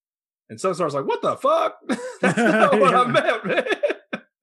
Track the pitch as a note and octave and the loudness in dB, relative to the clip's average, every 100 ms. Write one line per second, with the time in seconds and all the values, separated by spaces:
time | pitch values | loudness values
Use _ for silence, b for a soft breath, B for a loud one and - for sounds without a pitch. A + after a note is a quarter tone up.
0 | _ _ _ _ _ A2+ F#3+ F3+ D#3+ C#3 | _ _ _ _ _ -6 -4 -2 -2 -2
1 | A3+ A#4+ E3 - - - - - - B3 | -4 -2 -2 -2 0 0 0 -6 -6 -6
2 | B4+ B4 - F#3+ A#3 A3 G3 G#3 - B3 | -6 -4 -2 2 2 2 2 4 4 4
3 | B3 D#4 - A3+ G3 E4+ - G4+ - - | 2 2 0 -2 -2 -2 -2 -2 -2 -4
4 | - - - _ | -10 -14 -14 _